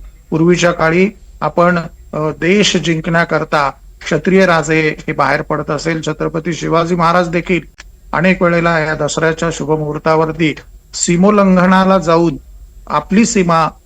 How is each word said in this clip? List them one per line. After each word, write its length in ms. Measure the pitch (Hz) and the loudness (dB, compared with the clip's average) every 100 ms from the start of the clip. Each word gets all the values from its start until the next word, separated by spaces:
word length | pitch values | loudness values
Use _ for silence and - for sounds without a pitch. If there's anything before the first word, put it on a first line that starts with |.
| - - - | -14 -20 -6
पूर्वीच्या 420 | - 170 175 170 | 0 2 2 2
काळी 460 | 165 160 170 196 - - - | 0 0 2 0 -2 -20 -8
आपण, 380 | 151 175 175 175 165 - - | -4 2 2 0 -4 -16 -12
अ, 160 | 151 156 147 | -6 -6 -4
देश 380 | 160 202 196 185 | 0 2 2 0
जिंकण्याकरता 960 | 156 160 165 165 165 160 160 156 139 - - - | -2 -4 -2 -2 0 -2 -2 -2 -2 -6 -20 -14
क्षत्रिय 420 | - 156 185 185 185 | -6 -2 2 4 4
राजे 500 | 165 151 160 156 156 - | 2 2 0 -2 -4 -8
हे 60 | |
बाहेर 280 | 120 135 151 | -2 0 0
पडत 300 | 147 151 151 | -2 -6 -4
असेल, 300 | 147 160 160 | -4 -4 -4
छत्रपती 520 | 151 147 156 160 165 | -6 -4 -4 -4 -6
शिवाजी 420 | 147 156 160 165 175 | -6 -2 0 0 0
महाराज 340 | 165 175 175 | 2 2 0
देखील 320 | 170 165 175 - - - - - | -2 -2 -4 -4 -20 -20 -20 -6
अनेक 280 | 147 180 180 | 0 0 2
वेळेला 380 | 175 170 170 165 | 2 2 0 0
या 160 | 156 151 | -2 -2
दसऱ्याच्या 540 | 147 - 160 160 170 | -4 0 -2 -2 -4
शुभमुहूर्तावरती 1040 | 151 143 156 151 151 160 160 160 156 156 131 - - _ | -4 -4 -4 -4 -4 0 0 0 -2 -2 -4 -12 -20 _
सीमोल्लंघनाला 1040 | - - 175 196 208 196 185 180 185 190 190 | -6 0 2 4 4 4 4 4 4 4 2
जाऊन 400 | 160 165 170 131 - - - - - | 2 2 2 -2 -12 -20 -20 -20 -6
आपली 380 | 147 - 196 233 | -4 0 2 2
सीमा 440 | 202 175 165 156 - | 2 2 2 0 -4